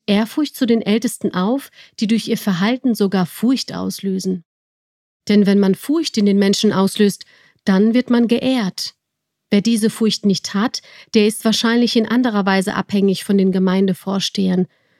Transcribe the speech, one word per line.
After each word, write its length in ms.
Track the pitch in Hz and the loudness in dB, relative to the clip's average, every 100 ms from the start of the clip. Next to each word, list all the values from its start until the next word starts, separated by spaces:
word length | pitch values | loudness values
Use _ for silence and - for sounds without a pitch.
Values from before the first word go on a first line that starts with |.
| - | -2
Ehrfurcht 500 | 202 220 - 294 - | 0 0 -4 -4 -2
zu 120 | 233 | 0
den 160 | 226 | 0
Ältesten 500 | - 220 233 - 196 | 0 -2 -2 -6 -6
auf, 380 | 180 190 269 - _ - - | -2 -2 -2 -6 _ -18 -6
die 60 | 208 | -2
durch 220 | 226 - | -2 -2
ihr 100 | 226 | -4
Verhalten 560 | - 175 202 254 254 | -2 -2 0 -2 -2
sogar 320 | 214 202 190 175 | 0 0 0 -2
Furcht 480 | - 233 269 - | -2 -2 -2 -4
auslösen. 720 | - 190 - 196 190 190 185 - _ _ _ _ _ _ _ - | -8 -8 -6 -6 -4 -4 -6 -10 _ _ _ _ _ _ _ 0
Denn 200 | 208 196 | 4 6
wenn 120 | 202 | 4
man 140 | 196 | 2
Furcht 440 | 185 - 311 302 - | 0 -2 -2 -2 0
in 100 | 202 | 2
den 100 | 196 | 2
Menschen 340 | 202 202 214 | 2 2 0
auslöst, 540 | 185 190 - 208 - - _ _ _ | 2 0 2 0 0 -10 _ _ _
dann 320 | - 190 214 240 | 0 2 4 2
wird 140 | 247 | 2
man 160 | 240 226 | 2 2
geehrt. 680 | 233 262 254 190 - - - _ _ _ _ - | 0 0 -2 -2 -6 -12 -16 _ _ _ _ -2
Wer 120 | 202 | 0
diese 280 | 220 233 220 | 2 0 0
Furcht 360 | - 220 - 208 | 0 -2 0 -2
nicht 280 | 185 - | -2 -4
hat, 280 | 196 247 - - - - 226 | -4 -4 -4 -16 -20 -4 0
der 100 | 208 | 2
ist 200 | 214 226 | 0 -2
wahrscheinlich 500 | 214 233 233 240 240 | 0 0 2 2 0
in 120 | 214 | 0
anderer 380 | 240 254 208 196 | 0 0 0 0
Weise 300 | 190 190 - | 0 0 -4
abhängig 480 | - 208 196 185 | -4 0 0 0
von 140 | - 202 | 0 0
den 140 | 190 | 2
Gemeindevorstehern. 1160 | 190 185 185 196 180 - 196 - - 190 180 180 _ _ _ | 2 0 2 0 -2 -4 -4 -4 -4 -2 0 -2 _ _ _